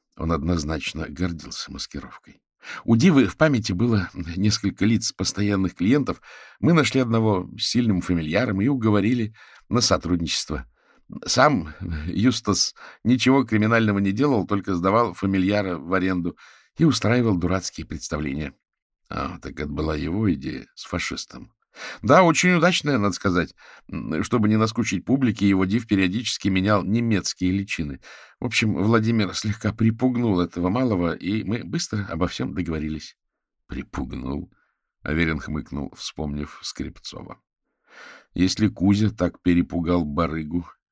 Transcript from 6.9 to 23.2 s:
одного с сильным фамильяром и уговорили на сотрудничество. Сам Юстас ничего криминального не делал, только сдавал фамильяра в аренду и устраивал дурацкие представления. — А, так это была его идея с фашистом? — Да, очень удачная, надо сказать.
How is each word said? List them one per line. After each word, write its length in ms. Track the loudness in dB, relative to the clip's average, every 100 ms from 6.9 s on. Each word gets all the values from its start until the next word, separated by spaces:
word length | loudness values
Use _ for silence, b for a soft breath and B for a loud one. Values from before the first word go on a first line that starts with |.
| 2
одного 480 | 2 2 2 0 -2 -6
с 60 |
сильным 380 | -2 0 2 0
фамильяром 600 | 0 -2 0 0 0 0
и 60 | 0
уговорили 640 | 2 2 4 2 0 -2 B B B B
на 120 | 0
сотрудничество. 840 | 2 0 0 -2 -2 -4 -6 -8 -10 b b b -18 -12 -4
Сам 480 | 2 4 2 -4 B -8 -8 -4
Юстас 640 | 2 2 2 0 0 -2 -6 B B
ничего 400 | 0 2 4 4
криминального 560 | 4 2 4 4 2 2
не 120 | 2
делал, 360 | 2 2 2 0
только 280 | -2 -2 0
сдавал 380 | 2 2 0
фамильяра 640 | -2 0 2 2 0 -2 -6
в 160 | -2
аренду 440 | 0 0 0 -4 -8 B B B 0
и 80 | 2
устраивал 520 | 2 2 2 2 2
дурацкие 480 | 0 -2 -4 -10 -10
представления. — 680 | -10 -8 -6 -4 -4 -8 -10 _ _ _ _ -12
А, 280 | -8 -8 -10
так 200 | -12 -8
это 80 | -8
была 280 | -4 -4 -2
его 380 | -2 0 0
идея 320 | 0 -4 -10 -14 -18
с 100 | -8
фашистом? — 680 | -6 -6 -8 -12 -16 -20 _ _ B B B
Да, 220 | 4 6
очень 300 | 6 4 4
удачная, 440 | 4 4 2 0 0
надо 160 | 0
сказать. 420 | 0